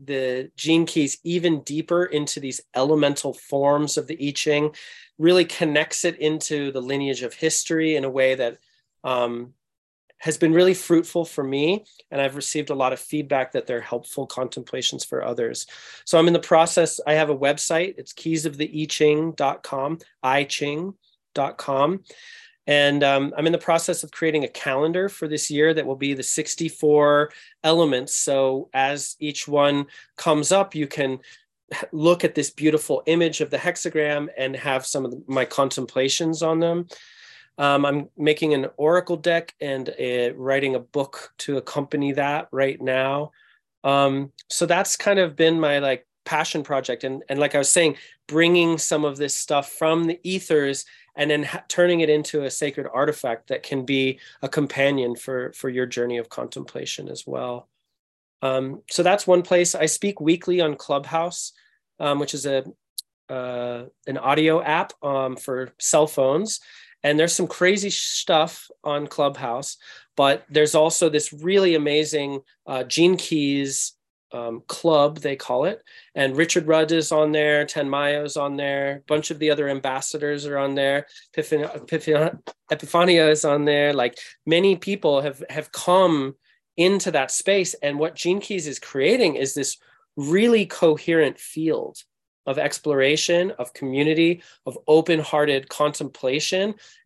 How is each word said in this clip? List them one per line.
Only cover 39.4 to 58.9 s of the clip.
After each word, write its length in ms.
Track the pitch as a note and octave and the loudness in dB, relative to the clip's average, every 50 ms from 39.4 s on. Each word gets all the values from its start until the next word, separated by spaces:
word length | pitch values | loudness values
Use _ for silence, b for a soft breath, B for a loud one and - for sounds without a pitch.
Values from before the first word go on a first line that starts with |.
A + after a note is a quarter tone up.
| E3 - - - | -2 -6 -12 -10
and, 280 | D3 C#3 C3+ C3 B2+ - | -6 -6 -6 -6 -6 -8
uh, 460 | - - C3 B2 B2 B2 A#2+ A#2+ C3 | -8 -6 -4 -2 0 0 0 -2 -2
writing 400 | C3 B2+ C3+ C3+ C#3 C#3 C3+ C3 | -4 -4 -2 0 0 0 0 -2
a 60 | A#2 | -4
book 520 | A#2+ _ - C#3+ C3 - - - - - _ - | -4 _ -4 -4 -4 -4 -8 -18 -18 -18 _ -12
to 180 | - - C#3+ | -6 -4 -4
accompany 540 | C3 - - - D3 C#3 - D3+ C#3+ C#3+ C#3 C3+ | -4 -4 -6 -6 -6 -6 -4 -4 -2 -2 -2 -2
that 340 | D3 C#3 C#3+ D3 D3+ - - | -2 -2 -2 -2 -4 -6 -6
right 300 | C3 C3+ C3+ C3+ - - | -2 -2 0 0 -2 -4
now. 480 | C3 C3 B2+ C3 C3 C3+ C#3+ C#3+ D3+ - b b b b b b b b _ _ - | -4 -2 0 0 0 0 -2 -4 -4 -6 b b b b b b b b _ _ 0
Um, 480 | C#3 C#3 C#3 C#3 C#3 C3+ C#3 C#3 C#3 _ - - - | 2 4 4 4 2 2 0 -4 -8 _ -18 -12 -8
so 160 | - - E3+ | -4 -2 0
that's 300 | D#3+ E3+ F#3 F#3+ - - | 2 2 2 2 -2 -2
kind 240 | - - G#3 G3 G3 | -2 0 2 2 2
of 160 | F3+ D#3+ C#3+ | 2 0 2
been 240 | - D#3+ E3 E3 D#3+ | 2 2 2 2 2
my, 180 | D#3 D3 C#3+ C#3+ | 0 0 0 0
like, 260 | C#3+ C3+ C3 - _ _ _ _ - | 0 0 -2 -4 _ _ _ _ -8
passion 400 | - D#3+ D3+ D#3+ - - D#3 C3+ | -4 -2 -2 -2 -2 -4 -6 -4
project. 400 | - C#3+ C3+ C3 - A#2+ - - | -2 -4 -4 -2 -4 -6 -6 -6
And, 180 | C3 C3+ C#3 - - | -8 -8 -8 -8 -6
and 100 | C3+ C#3+ | -2 -2
like 160 | D3 C#3 D3 | 0 0 0
I 40 | C#3+ | 0
was 120 | C3+ - | 2 2
saying, 260 | - F3+ E3 D3+ C#3 B B B B B B | 4 4 4 2 2 B B B B B B
bringing 500 | - D3 D#3+ E3+ E3+ F3 F3 E3+ E3 E3 | -2 2 4 4 6 6 6 4 4 2
some 280 | D#3 - - E3 D3+ D3+ | 0 0 -2 0 0 0
of 140 | D3 C3+ C#3 | -2 -2 -4
this 180 | D3 C#3 - | -4 -4 -4
stuff 340 | - - - D3 C#3+ C#3 - | -6 -4 -2 -2 -2 -2 -4
from 380 | - - D#3+ D#3+ E3 E3+ E3 E3 | -6 -2 0 2 2 2 0 -2
the 100 | E3+ - - | -2 -4 -6
ethers 600 | F3+ F#3+ F#3 - - D#3+ D3 C#3+ C#3 C#3 - - b b b b b b | -6 -6 -4 -2 2 2 2 2 0 -2 -6 -8 b b b b b b
and 160 | D3 D3 D3+ | -2 0 0
then 140 | D3+ D3 C#3+ | 0 0 0
ha-, 180 | C#3 - - - - | -4 -8 -10 -10 -4
turning 320 | - F3+ F3 F3+ F3 E3+ | 0 2 4 4 4 2
it 100 | D#3+ D3+ | 4 2
into 320 | D3+ D3+ D3+ - - D3 | 2 2 0 -2 -4 -4
a 80 | C#3 B2+ | -4 -4
sacred 380 | - - D3+ C#3+ - D3 C3+ - | -6 -4 -6 -6 -6 -6 -8 -4
artifact 540 | A#2 B2+ C#3+ D3 D3 - - B2 A2+ - _ - | -2 -2 0 0 -2 -4 -4 -6 -6 -6 _ -8
that 120 | C3 A#2+ | -8 -8
can 220 | - - C#3+ C3+ B2+ | -6 -6 -6 -6 -2
be 340 | C3 C#3 C3+ C3 C3 C3+ B B B B B | 0 0 0 0 0 -2 B B B B B
a 60 | C3 B2 | -8 -4
companion 680 | - D3+ C#3+ C#3 - C#3 C#3 C#3+ C#3+ C3+ B2 A#2+ A#2 | -2 -2 -4 -2 0 0 2 2 2 0 -2 -2 -4
for, 380 | - - C3+ C3 B2+ B2 C3+ | -6 -8 -6 -6 -6 -6 -8
for 160 | - - - C3 | -10 -8 -8 -6
your 180 | B2 B2+ B2+ | -2 -2 -4
journey 320 | B2 - A#2+ A#2+ A#2+ A#2+ A#2 | -4 -2 -4 -4 -2 -4 -6
of 100 | A2+ - | -6 -8
contemplation 800 | - B2 A#2+ - - C3+ C#3 - - - - - - - - - | -8 -10 -10 -10 -10 -14 -14 -12 -12 -12 -10 -10 -10 -10 -10 -12
as 160 | - - - | -12 -12 -10
well. 440 | C#3 C3+ B2+ B2+ B2 A#2+ A#2+ - _ _ _ _ _ _ _ _ _ _ _ _ _ _ - | -8 -8 -6 -6 -8 -8 -10 -14 _ _ _ _ _ _ _ _ _ _ _ _ _ _ -6
Um, 400 | C3+ C3+ C3 C3 C3+ C3 C#3 - - - | -4 -2 -2 -2 -4 -4 -8 -12 -14 -6